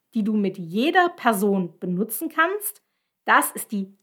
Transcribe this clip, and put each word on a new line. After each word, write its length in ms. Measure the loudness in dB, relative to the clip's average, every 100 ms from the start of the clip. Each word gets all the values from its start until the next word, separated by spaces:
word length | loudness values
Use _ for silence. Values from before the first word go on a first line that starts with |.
| _
die 100 | -2
du 100 | 0
mit 240 | 0 0 -4
jeder 520 | -6 -2 2 2 2
Person 720 | 2 0 2 2 2 -2 -6
benutzen 480 | -4 -2 -2 -4 -4
kannst, 540 | 0 0 -2 -8 -12 _ _ _ _ 2
das 240 | 4 2
ist 220 | -4 -8
die 200 | -6 -6 _